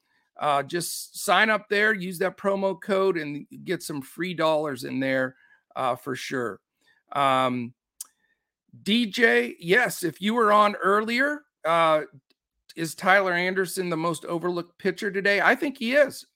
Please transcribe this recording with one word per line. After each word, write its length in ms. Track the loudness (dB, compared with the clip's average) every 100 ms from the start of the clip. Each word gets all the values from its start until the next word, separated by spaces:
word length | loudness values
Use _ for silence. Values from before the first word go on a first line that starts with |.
| _ _ _ -4
uh, 240 | 0 0
just 560 | -2 -6 -6 -8 -12 -8
sign 320 | 2 4 4
up 180 | 0 0
there, 260 | 0 0 0
use 240 | -6 -4
that 180 | -4 -2
promo 420 | -2 0 -2 -4
code, 380 | -2 0 2 0
and 300 | -4 -8 -12 -14
get 180 | -8 -8
some 220 | -6 -10
free 320 | -10 -8 -6 -2
dollars 480 | 0 2 -2 -6
in 160 | -6 -4
there, 360 | 0 0 -2 -6 _ _ _ -4
uh, 200 | -4 -4
for 200 | -6 -10
sure. 460 | -6 -4 -6 -8 _ _ _ _ _
Um, 600 | 0 2 2 2 -2 -8 -14 _ -20 -20 _ _ _ _ _ _ -10
D 220 | -2 0 0
J, 500 | 2 4 4 0 -6
yes, 460 | 2 2 2 -2
if 160 | -6 -2
you 120 | -2
were 180 | 2 6
on 240 | 6 6 2
earlier, 680 | 2 2 0 0 0 -2 -10 _
uh, 380 | 0 2 4 2 0 -12 _ _ _ _ -18 -8
is 180 | -8
Tyler 380 | -2 4 4 4
Anderson 580 | 0 0 0 -2 -4 -4
the 60 | -2
most 300 | -2 -4 -6
overlooked 520 | -4 -4 -4 -8 _
pitcher 320 | -6 -4 -6
today? 300 | -2 0 4
I 160 | 4 2
think 220 | 0 -4
he 180 | 0 2
is. 300 | 2 0 -12